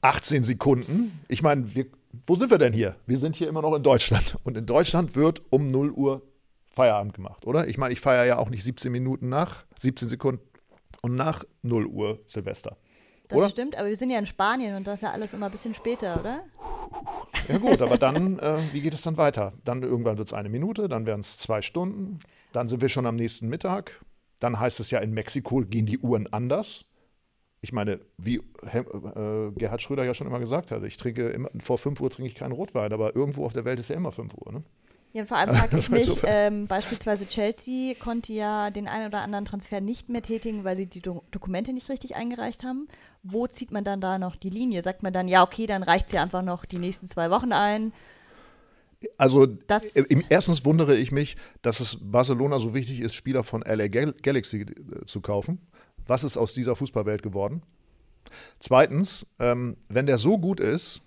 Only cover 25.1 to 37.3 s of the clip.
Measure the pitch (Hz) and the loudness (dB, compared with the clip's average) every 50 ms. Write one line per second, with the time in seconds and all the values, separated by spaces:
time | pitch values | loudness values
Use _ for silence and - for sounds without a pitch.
25.1 | 110 110 113 - - 143 - - - 135 123 92 104 117 110 110 104 131 - 120 | -2 -4 -4 -4 -4 -6 -4 0 0 0 0 0 0 0 0 0 0 -2 0 0
26.1 | 123 110 104 - - 107 120 123 135 180 214 - - - - _ _ _ _ _ | 0 0 0 -2 -4 -4 -2 0 0 -2 -2 -4 -10 -12 -14 _ _ _ _ _
27.1 | _ _ _ _ _ _ _ _ _ _ - - 123 113 104 107 98 - - _ | _ _ _ _ _ _ _ _ _ _ -16 -8 -4 -4 -2 -2 -4 -6 -8 _
28.1 | _ - 87 107 120 110 - - - - - 113 - 117 127 - - 101 - 107 | _ -10 -4 -2 -2 -2 -4 -8 -20 -18 -16 -4 -4 -4 -4 -4 -10 -12 -10 -10
29.1 | - - 107 104 107 110 107 104 101 - 117 104 110 117 - - 139 135 127 123 | -8 -6 -6 -4 -2 -4 -4 -4 -4 -4 -4 -4 -4 -4 -6 -4 -4 -2 -2 -2
30.1 | 123 - 147 135 123 123 120 113 127 160 175 - 120 110 101 104 - - - 123 | -2 -4 -6 -6 -6 -6 -4 -2 -2 -4 -4 -4 -8 -8 -8 -8 -12 -6 -8 -6
31.1 | 113 120 120 117 - - 127 - - 117 - - 127 120 - 143 143 - 135 131 | -4 -2 -4 -4 -4 -4 -6 -8 -8 -10 -4 -2 -2 -2 -2 -4 -4 -2 -4 -4
32.1 | - - 127 131 110 - 135 127 127 127 185 202 - 127 104 107 107 107 110 107 | -4 -6 -10 -10 -10 -10 -8 -8 -6 -6 -8 -6 -4 -4 -2 -2 -2 0 0 0
33.1 | - 117 139 143 143 139 143 127 110 131 117 123 127 123 117 - - 160 180 156 | 2 0 0 0 -2 -4 -4 -4 -4 -4 -4 -4 -4 -4 -4 -6 -6 -4 -4 -6
34.1 | - - 113 107 - - - - - 135 156 _ _ _ _ _ _ _ _ _ | -6 -8 -12 -12 -12 -14 -14 -12 -12 -12 -12 _ _ _ _ _ _ _ _ _
35.1 | _ 220 214 208 247 175 170 196 - 117 107 - - 160 - - 240 233 240 - | _ -10 -8 -2 2 2 4 6 6 6 6 6 4 2 2 4 4 4 6 4
36.1 | - - - - 214 208 208 208 208 208 208 202 196 190 208 - 240 214 - 226 | 2 2 2 2 4 4 4 4 2 0 -4 -2 -2 -4 -2 -4 -8 -6 -2 -2
37.1 | 208 196 196 190 | -2 -2 -4 -6